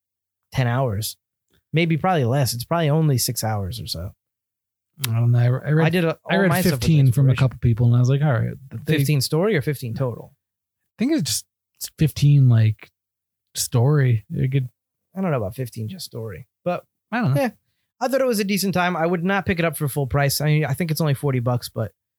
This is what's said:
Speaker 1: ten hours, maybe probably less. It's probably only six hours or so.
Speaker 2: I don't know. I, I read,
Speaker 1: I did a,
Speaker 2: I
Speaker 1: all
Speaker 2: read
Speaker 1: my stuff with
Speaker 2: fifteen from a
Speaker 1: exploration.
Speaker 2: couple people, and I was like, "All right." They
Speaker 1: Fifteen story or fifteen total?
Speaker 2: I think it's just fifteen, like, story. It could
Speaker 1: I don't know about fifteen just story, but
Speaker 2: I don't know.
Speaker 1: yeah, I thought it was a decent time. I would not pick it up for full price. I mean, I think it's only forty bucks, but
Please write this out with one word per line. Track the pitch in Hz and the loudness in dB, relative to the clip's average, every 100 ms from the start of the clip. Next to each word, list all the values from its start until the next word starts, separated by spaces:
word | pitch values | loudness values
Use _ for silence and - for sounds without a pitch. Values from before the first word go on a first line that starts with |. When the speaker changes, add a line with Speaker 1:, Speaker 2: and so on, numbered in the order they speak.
| _ _ _ _ _ | _ _ _ _ _
Speaker 1:
ten | - 123 | -2 0
hours, | 123 131 98 110 - _ _ _ _ _ | 0 -2 -4 -8 -12 _ _ _ _ _
maybe | 156 170 160 | -2 0 0
probably | 190 175 117 | 0 0 2
less. | 139 123 | 0 0
It's | 120 - | -4 -4
probably | 170 156 | -2 2
only | 156 156 127 | 2 2 0
six | - 120 | -2 -4
hours | 110 104 95 113 | -4 -4 -6 -8
or | - | -10
so. | 82 95 - _ _ _ _ _ _ _ _ 131 | -10 -10 -14 _ _ _ _ _ _ _ _ -4
Speaker 2:
I | |
don't | 113 120 | 0 2
know. | 120 | 4
I, | 120 | 2
I | 127 - | 0 0
read, | 151 160 | 2 2
Speaker 1:
I | |
did | 175 165 | 2 0
a, | 151 - | -4 -2
Speaker 2:
I | 185 | 2
Speaker 1:
all | |
Speaker 2:
read | 190 | 2
Speaker 1:
my | 175 | 4
stuff | 180 | 2
with | 139 | 2
Speaker 2:
fifteen | 135 156 135 | 2 4 4
from | 143 135 | 4 2
a | |
Speaker 1:
exploration. | - | 4
Speaker 2:
couple | 131 - | 0 0
people, | 123 113 120 | 0 2 4
and | 120 | 4
I | |
was | 123 | 2
like, | 139 | 2
"All | 151 | 2
right." | 113 117 - - 117 - | 0 -2 -6 -14 -12 -2
They | 156 | 0
Speaker 1:
Fifteen | 135 147 | 2 0
story | - 156 202 180 | 0 0 0 0
or | |
fifteen | 151 139 120 | -2 -6 -8
total? | 113 131 - - _ _ _ _ _ _ _ | -6 -6 -6 -16 _ _ _ _ _ _ _
Speaker 2:
I | |
think | 240 | -2
it's | 320 | 0
just | 143 - - _ _ _ - - | -2 -6 -8 _ _ _ -16 -2
fifteen, | 156 - 143 143 131 | -2 2 4 6 6
like, | 113 110 107 - _ _ _ _ _ _ | 6 4 0 -12 _ _ _ _ _ _
story. | - - 123 127 151 127 113 - | -10 -4 0 2 2 2 0 -2
It | 139 131 | -4 -2
could | 135 127 - _ _ _ 185 | -2 -4 -12 _ _ _ -6
Speaker 1:
I | |
don't | 190 | -2
know | 135 | -2
about | 98 120 | -4 -8
fifteen | 123 - 110 | -12 -10 -10
just | 185 - | -10 -12
story, | 123 113 90 - _ 175 | -12 -12 -14 -20 _ -8
but | 175 - _ _ | -8 -10 _ _
Speaker 2:
I | 233 | -2
don't | 185 143 | 0 2
know. | |
Speaker 1:
yeah, | 247 - _ _ _ _ | 0 -4 _ _ _ _
I | 254 | -2
thought | 262 | 0
it | 262 | 0
was | 208 | 0
a | |
decent | 196 202 190 | 0 0 0
time. | 180 180 170 | 0 0 0
I | 170 | -2
would | 180 | 0
not | 180 196 - | 0 -2 -2
pick | 175 | -2
it | 165 | -2
up | 143 | -2
for | 147 | -4
full | - 135 | -4 -2
price. | 143 143 - | 0 0 0
I | 151 | 0
mean, | 151 143 | 0 0
I | |
think | 139 170 | -4 -4
it's | 151 | -2
only | 156 | 0
forty | 135 147 127 | 0 -2 -2
bucks, | 120 120 - | -2 -2 -4
but | 117 110 - _ | -8 -8 -10 _